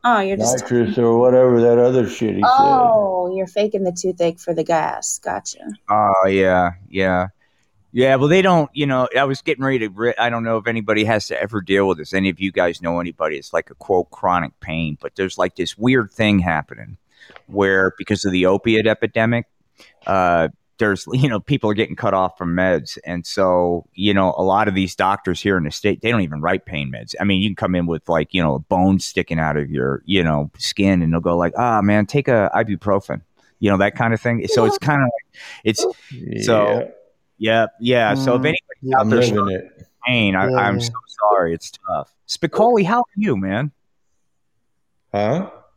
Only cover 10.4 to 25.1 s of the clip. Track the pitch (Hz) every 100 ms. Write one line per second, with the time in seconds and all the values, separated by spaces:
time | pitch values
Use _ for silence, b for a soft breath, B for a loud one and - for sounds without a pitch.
10.4 | 113 113 107 113 104 107 107 110 - 62
11.4 | 101 110 87 98 98 85 73 95 95 85
12.4 | 95 92 90 85 85 85 87 80 78 73
13.4 | - 85 - - - 92 87 - 98 90
14.4 | 78 _ - 80 82 73 71 - 95 -
15.4 | 92 - 85 - 117 131 104 - 107 101
16.4 | 90 80 - 55 53 98 _ B B B
17.4 | _ 98 98 95 95 - 92 101 101 92
18.4 | 90 98 - 110 110 107 113 - 113 117
19.4 | 117 _ _ _ b b - 95 90 85
20.4 | 80 - _ _ 110 98 - 127 139 107
21.4 | - 143 107 104 110 - 110 95 92 -
22.4 | 87 87 92 85 65 - - 87 85 -
23.4 | 95 90 87 87 - - 101 98 92 -
24.4 | 92 95 104 95 92 - 95